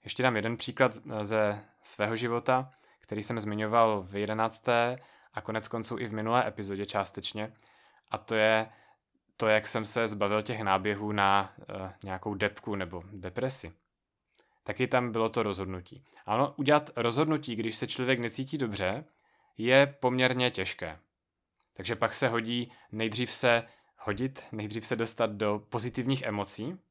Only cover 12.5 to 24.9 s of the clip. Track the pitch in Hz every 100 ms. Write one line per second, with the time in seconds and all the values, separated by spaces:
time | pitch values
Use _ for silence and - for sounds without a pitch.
12.5 | - - 101 90 90 92 101 92 92 127
13.5 | 135 80 - _ _ _ _ _ _ _
14.5 | _ - 107 127 127 123 110 113 117 104
15.5 | 95 92 92 90 - _ - - 110 143
16.5 | - 139 147 147 - 117 120 156 151 147
17.5 | 110 113 - 120 - 127 127 117 - 131
18.5 | 156 120 98 92 113 160 _ _ _ _
19.5 | - 113 135 143 139 127 127 127 123 123
20.5 | 110 98 - 82 78 _ _ _ _ _
21.5 | _ _ - 98 113 113 - 131 117 113
22.5 | 120 120 - - 107 113 107 123 - 123
23.5 | 117 117 _ _ _ - 101 131 135 -
24.5 | 110 104 113 -